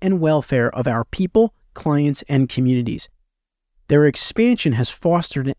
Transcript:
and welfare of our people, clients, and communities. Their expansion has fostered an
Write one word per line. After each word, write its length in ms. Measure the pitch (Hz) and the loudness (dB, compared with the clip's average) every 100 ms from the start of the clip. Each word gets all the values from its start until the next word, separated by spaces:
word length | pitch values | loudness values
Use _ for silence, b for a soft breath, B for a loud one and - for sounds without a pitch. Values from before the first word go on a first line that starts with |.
and 200 | 190 185 | -2 0
welfare 520 | 156 151 - 135 120 | 2 0 0 0 0
of 140 | - 127 | -2 -2
our 160 | 117 | -2
people, 500 | 113 - 185 220 226 _ _ | -4 -4 0 2 2 _ _
clients, 500 | - 165 147 147 139 - | -8 -2 0 0 -2 -2
and 180 | 139 131 | 0 0
communities. 600 | - 127 127 120 - - _ _ _ _ _ _ _ - | 0 0 0 -2 -6 -10 _ _ _ _ _ _ _ 0
Their 160 | 147 147 | 4 4
expansion 680 | - - - 240 240 156 | 2 -4 0 2 2 0
has 180 | 117 123 | 0 -2
fostered 600 | - 170 170 - 139 | -2 0 0 -2 -4
an 60 | 135 | -6